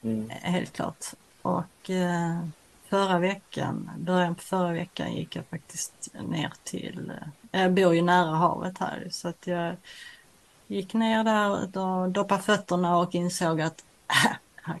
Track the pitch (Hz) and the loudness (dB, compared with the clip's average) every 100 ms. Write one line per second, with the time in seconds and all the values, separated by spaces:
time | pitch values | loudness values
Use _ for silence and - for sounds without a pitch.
0 | 113 110 110 - 175 180 - - - - | -4 -2 -4 -6 -2 -2 -2 -4 -6 -6
1 | - - _ _ - 180 - _ - 185 | -14 -16 _ _ -2 -2 -4 _ -6 -2
2 | 175 175 170 170 170 - _ _ - 196 | 0 0 0 -2 -6 -10 _ _ -2 2
3 | 196 180 180 202 - - - - - 151 | 4 2 2 -2 -6 -6 -4 -4 -8 -8
4 | 170 180 175 170 - 190 175 165 180 - | 0 2 2 0 -2 0 0 -2 -6 -6
5 | - - 160 - - 156 - - - - | -4 -4 -6 -10 -10 -12 -12 -10 -10 -10
6 | - - - 165 - - - - - 180 | -16 -10 -4 -4 -4 -8 -10 -8 -8 -10
7 | - - 156 - - 185 185 185 180 165 | -10 -10 -14 -18 -4 2 4 6 6 6
8 | 175 180 165 160 175 - 185 185 185 - | 6 6 6 4 2 2 -4 -4 -6 -6
9 | 180 - 175 170 180 175 170 175 - - | -8 -8 -8 -6 -4 -2 -2 -6 -12 -18
10 | - - _ _ _ _ - 202 190 226 | -18 -20 _ _ _ _ -8 -6 -2 0
11 | 226 220 220 214 208 196 185 190 185 185 | 2 4 4 2 2 0 -2 -2 -2 0
12 | 185 196 196 196 - 202 - 180 175 175 | 0 0 0 0 4 2 2 0 4 4
13 | 175 175 175 - 170 160 160 - - _ | 2 0 -2 0 0 0 -2 -4 -16 _
14 | - - - - - - 156 156 | -2 2 2 0 -8 -14 -10 -10